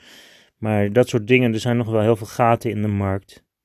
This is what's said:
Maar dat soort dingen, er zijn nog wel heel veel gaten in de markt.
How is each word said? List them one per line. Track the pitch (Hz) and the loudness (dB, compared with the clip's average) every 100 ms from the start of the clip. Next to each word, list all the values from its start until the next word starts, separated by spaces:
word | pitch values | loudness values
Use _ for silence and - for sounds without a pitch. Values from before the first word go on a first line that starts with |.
| - - - _ _ - | -20 -20 -20 _ _ -8
Maar | 107 107 101 | -2 0 2
dat | 113 - | 2 2
soort | 120 104 | 0 2
dingen, | 127 123 | 2 2
er | 110 | -2
zijn | 123 120 | -2 -2
nog | 110 | 0
wel | 110 | 0
heel | 107 113 | 2 0
veel | 107 | -4
gaten | - 117 113 117 | 0 2 2 -2
in | 104 | -4
de | 104 | -2
markt. | 101 98 98 _ - _ _ | -2 -2 -4 _ -20 _ _